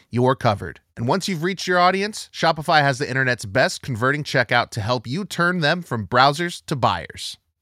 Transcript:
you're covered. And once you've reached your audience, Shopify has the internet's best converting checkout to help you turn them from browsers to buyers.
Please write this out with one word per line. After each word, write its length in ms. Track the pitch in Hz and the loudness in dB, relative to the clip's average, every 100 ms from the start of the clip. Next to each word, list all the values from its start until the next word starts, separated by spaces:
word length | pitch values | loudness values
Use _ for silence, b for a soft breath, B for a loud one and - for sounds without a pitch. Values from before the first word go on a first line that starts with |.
| b | b
you're 260 | 117 127 131 | 0 2 2
covered. 440 | - 110 92 - _ - | 0 0 -6 -14 _ -6
And 120 | 117 | -2
once 180 | 185 190 | -2 -2
you've 160 | 170 | -4
reached 240 | 175 190 - | -4 -4 0
your 120 | 180 | 4
audience, 500 | 180 190 208 208 - | 4 2 -4 -8 -14
Shopify 500 | - 165 160 151 156 | 0 0 0 2 4
has 160 | 139 123 | 4 0
the 100 | 139 | -2
internet's 380 | 131 127 120 104 | 0 0 -2 -2
best 340 | 101 170 - | 0 0 -2
converting 440 | - 110 127 147 | -8 -2 0 0
checkout 460 | 147 139 120 120 - | -2 0 2 2 0
to 120 | - | -4
help 240 | 104 127 117 | -2 -2 -2
you 180 | 156 | -8
turn 360 | 202 - 175 180 | -6 -2 0 2
them 220 | 147 175 | 0 0
from 240 | 165 120 98 | -4 -6 0
browsers 560 | 123 135 147 175 - - | 4 4 4 -4 -6 -8
to 100 | 143 | 0
buyers. 640 | 113 90 73 - - - _ _ | 0 0 -6 -14 -14 -14 _ _